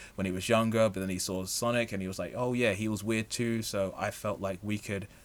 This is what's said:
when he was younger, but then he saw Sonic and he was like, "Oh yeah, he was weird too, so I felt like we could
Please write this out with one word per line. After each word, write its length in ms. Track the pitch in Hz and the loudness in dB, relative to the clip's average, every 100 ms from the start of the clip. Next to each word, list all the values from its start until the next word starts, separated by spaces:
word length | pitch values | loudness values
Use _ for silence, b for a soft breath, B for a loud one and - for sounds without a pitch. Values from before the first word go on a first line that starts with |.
| B | B
when 100 | B | B
he 80 | 95 | -2
was 160 | 90 92 | 0 4
younger, 400 | 113 113 113 110 | 4 6 4 4
but 120 | 95 | 2
then 100 | 95 | -2
he 80 | 90 | -2
saw 260 | - 92 | -2 -2
Sonic 480 | 92 - 120 120 117 | -2 -2 0 2 0
and 80 | 98 | -2
he 80 | 95 | -4
was 100 | 95 | -4
like, 140 | 90 | -4
"Oh 200 | 107 127 | -2 0
yeah, 180 | 123 117 | 2 2
he 160 | 98 110 | 2 0
was 160 | 107 | 0
weird 260 | 104 110 110 | 0 0 0
too, 320 | - 117 113 | -2 0 0
so 320 | 113 101 95 - | -2 0 0 -2
I 140 | 101 | -4
felt 300 | - 107 - | -2 -4 -2
like 180 | 98 92 | -4 -4
we 160 | 104 104 | -4 -4
could 280 | - 98 101 B | -2 -6 -6 B